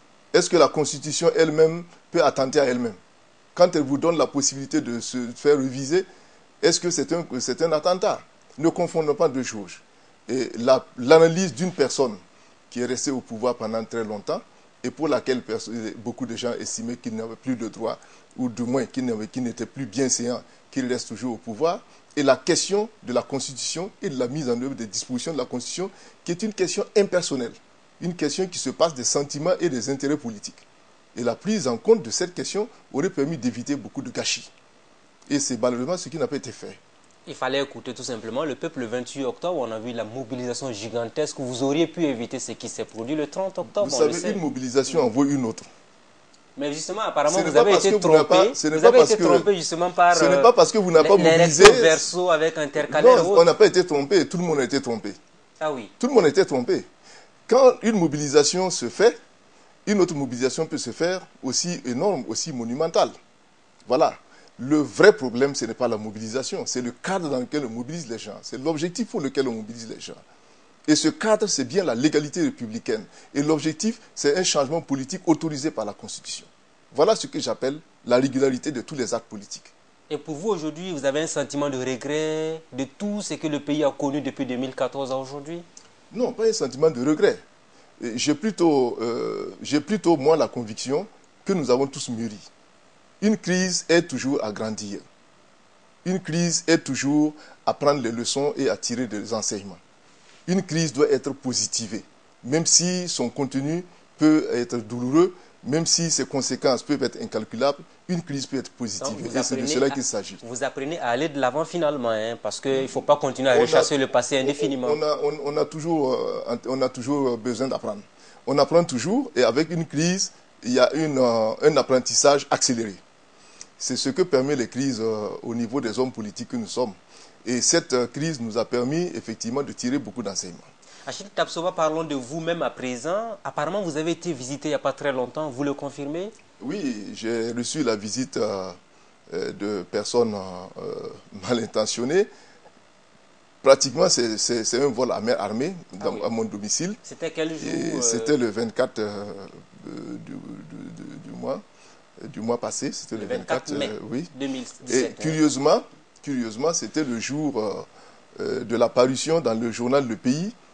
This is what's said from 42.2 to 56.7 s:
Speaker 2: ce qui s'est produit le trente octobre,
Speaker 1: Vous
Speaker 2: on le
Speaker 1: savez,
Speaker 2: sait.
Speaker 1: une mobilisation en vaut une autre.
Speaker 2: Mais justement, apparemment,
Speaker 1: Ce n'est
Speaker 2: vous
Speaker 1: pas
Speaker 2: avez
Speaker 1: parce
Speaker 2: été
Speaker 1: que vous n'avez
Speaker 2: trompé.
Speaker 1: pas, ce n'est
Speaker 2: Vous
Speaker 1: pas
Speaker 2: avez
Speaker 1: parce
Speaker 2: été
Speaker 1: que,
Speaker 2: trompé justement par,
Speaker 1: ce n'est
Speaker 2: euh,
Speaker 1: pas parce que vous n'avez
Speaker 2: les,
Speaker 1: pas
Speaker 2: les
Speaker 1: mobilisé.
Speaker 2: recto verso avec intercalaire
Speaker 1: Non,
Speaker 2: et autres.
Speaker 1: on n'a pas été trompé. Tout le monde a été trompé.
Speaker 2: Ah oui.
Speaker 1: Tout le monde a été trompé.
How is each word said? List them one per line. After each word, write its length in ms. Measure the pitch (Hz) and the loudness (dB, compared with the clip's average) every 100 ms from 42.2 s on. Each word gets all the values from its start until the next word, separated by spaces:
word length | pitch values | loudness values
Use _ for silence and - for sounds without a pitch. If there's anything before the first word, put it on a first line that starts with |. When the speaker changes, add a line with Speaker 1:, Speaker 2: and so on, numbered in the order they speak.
| 117 127 | -6 -8
Speaker 2:
ce 140 | - | -8
qui 160 | 110 113 | -10 -10
s'est 160 | - 110 | -8 -10
produit 300 | 110 117 151 | -8 -6 -4
le 120 | 147 | -4
trente 320 | 185 190 185 | -4 -6 -6
octobre, 280 | 165 - - | -6 -2 0
Speaker 1:
Vous 80 | - | 2
Speaker 2:
on 100 | 440 | 2
le 80 | |
Speaker 1:
savez, 140 | 170 220 | 2 -2
Speaker 2:
sait. 40 | |
Speaker 1:
une 80 | 196 | -2
mobilisation 640 | 151 127 127 131 131 165 | -4 -4 0 0 2 2
en 80 | 127 | 2
vaut 160 | 117 143 | 4 2
une 200 | 143 117 | 2 -2
autre. 180 | 113 - - _ _ _ _ _ _ _ - | -6 -14 -20 _ _ _ _ _ _ _ -8
Speaker 2:
Mais 160 | 147 | -6
justement, 280 | 147 - 196 | -6 -6 -4
apparemment, 360 | 202 151 147 185 | -2 2 2 2
Speaker 1:
Ce 60 | |
n'est 60 | 175 | 4
Speaker 2:
vous 40 | |
Speaker 1:
pas 60 | 147 | 6
Speaker 2:
avez 100 | 190 | 6
Speaker 1:
parce 120 | 180 190 | 6 4
Speaker 2:
été 120 | 208 | 4
Speaker 1:
que 40 | |
vous 100 | 175 | 6
n'avez 140 | 156 147 | 6 8
Speaker 2:
trompé. 240 | 185 202 | 6 4
Speaker 1:
pas, 60 | 277 | 2
ce 120 | 151 | 0
n'est 80 | 156 | 6
Speaker 2:
Vous 60 | |
Speaker 1:
pas 60 | 226 | 8
Speaker 2:
avez 100 | 247 | 10
Speaker 1:
parce 140 | 220 | 8
Speaker 2:
été 120 | 214 | 6
Speaker 1:
que, 40 | 170 | 6
Speaker 2:
trompé 280 | 180 196 190 | 4 4 0
justement 360 | 151 170 175 | -2 -2 0
par, 240 | 170 175 170 | 6 6 8
Speaker 1:
ce 100 | 156 | 6
n'est 100 | 139 | 8
Speaker 2:
euh, 60 | |
Speaker 1:
pas 120 | 139 | 8
parce 180 | - 165 | 8 6
que 60 | 220 | 6
vous 140 | 180 | 6
n'avez 180 | 165 156 | 6 8
Speaker 2:
les, 0 | |
Speaker 1:
pas 140 | 196 | 8
Speaker 2:
les 140 | 202 165 | 8 8
Speaker 1:
mobilisé. 260 | 170 147 | 6 10
Speaker 2:
recto 180 | 196 247 | 10 12
verso 480 | - 160 - 175 180 | 6 6 0 0 2
avec 260 | 156 160 160 | 4 2 0
intercalaire 580 | 147 156 139 151 233 240 | -4 -2 0 6 8 10
Speaker 1:
Non, 20 | |
Speaker 2:
et 100 | 170 | 8
autres. 140 | 180 | 8
Speaker 1:
on 40 | 170 | 8
n'a 80 | |
pas 120 | 151 208 | 8 8
été 180 | 175 - | 6 2
trompé. 420 | 147 143 196 139 | 2 4 2 2
Tout 100 | 170 | 0
le 60 | |
monde 160 | 175 147 | 0 0
a 40 | |
été 180 | 120 139 | 0 0
trompé. 320 | - 113 101 90 _ _ _ - | -2 -6 -6 -12 _ _ _ -6
Speaker 2:
Ah 120 | 156 | -6
oui. 180 | 135 104 - | -6 -10 -4
Speaker 1:
Tout 80 | 247 | 4
le 60 | |
monde 120 | 262 160 | 6 6
a 40 | |
été 160 | 151 190 | 4 2
trompé. 380 | 135 120 | 2 0